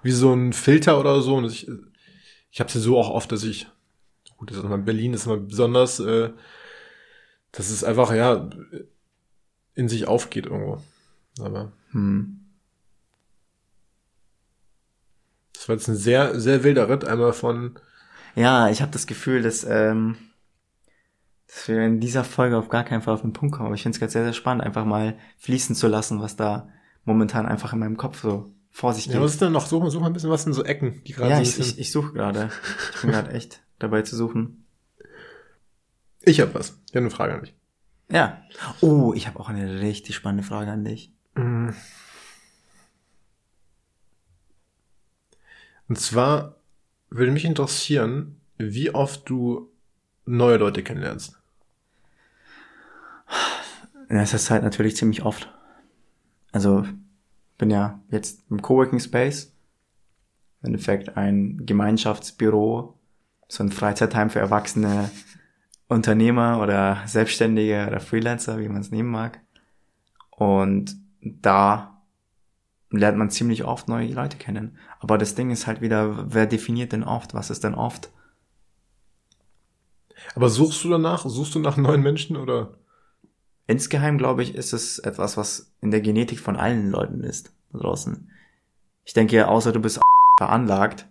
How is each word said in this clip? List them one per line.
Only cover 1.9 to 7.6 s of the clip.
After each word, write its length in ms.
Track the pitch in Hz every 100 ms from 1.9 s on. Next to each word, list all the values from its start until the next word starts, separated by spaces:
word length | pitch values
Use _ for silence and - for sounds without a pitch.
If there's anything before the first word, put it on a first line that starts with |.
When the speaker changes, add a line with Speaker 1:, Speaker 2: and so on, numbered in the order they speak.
| _ _ _ - _ _
Speaker 1:
ich 100 | -
hab's 140 | 123
ja 60 | 120
so 180 | 110 123
auch 100 | 120
oft, 220 | - -
dass 140 | 110
ich, 240 | 110 101 - _ _ _ _ _ _ _
gut, 140 | 104
das 60 | 98
ist 80 |
nochmal, 160 | 101 101
Berlin 340 | 101 110 120
ist 120 | 117 120
immer 100 | 107
besonders, 640 | 98 101 117 123 127 -
äh, 300 | 107 113 113 - - - - - - - _ _ _ _ _
dass 180 | -